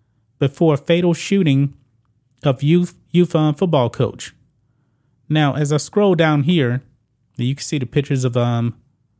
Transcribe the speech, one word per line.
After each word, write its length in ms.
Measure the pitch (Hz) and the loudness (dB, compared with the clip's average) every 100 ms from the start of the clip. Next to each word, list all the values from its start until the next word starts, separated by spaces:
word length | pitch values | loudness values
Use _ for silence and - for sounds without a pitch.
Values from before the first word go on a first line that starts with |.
| _ _ _ - | _ _ _ -4
before 360 | 139 - 165 | -4 2 2
a 40 | 143 | 2
fatal 360 | - 170 175 | 0 0 2
shooting 640 | 165 - 196 160 135 139 - _ _ _ _ _ _ | -2 0 0 2 2 0 -4 _ _ _ _ _ _
of 180 | 151 123 | -2 -2
youth, 380 | 147 175 175 - _ | 2 0 0 -8 _
youth, 220 | 175 175 | 0 2
um, 220 | 160 156 147 | 2 0 0
football 340 | 185 151 120 | 0 0 0
coach. 460 | - - - - - _ _ _ _ _ _ _ _ - | -2 -4 -6 -16 -18 _ _ _ _ _ _ _ _ -4
Now, 240 | 151 143 | 0 0
as 180 | 143 143 | 0 -2
I 60 | 151 | -2
scroll 360 | - 208 208 | -2 0 2
down 300 | 165 160 147 | 2 2 2
here, 400 | 139 175 120 123 - _ _ _ _ - | 0 0 0 -4 -8 _ _ _ _ -6
you 180 | 123 139 | -6 -4
can 80 | |
see 140 | - 151 | -6 -6
the 80 | 123 | -4
pictures 400 | 147 139 135 127 | -4 -2 -2 -2
of, 100 | 120 | 0
um, 400 | 120 117 120 - _ _ _ | 0 0 -4 -6 _ _ _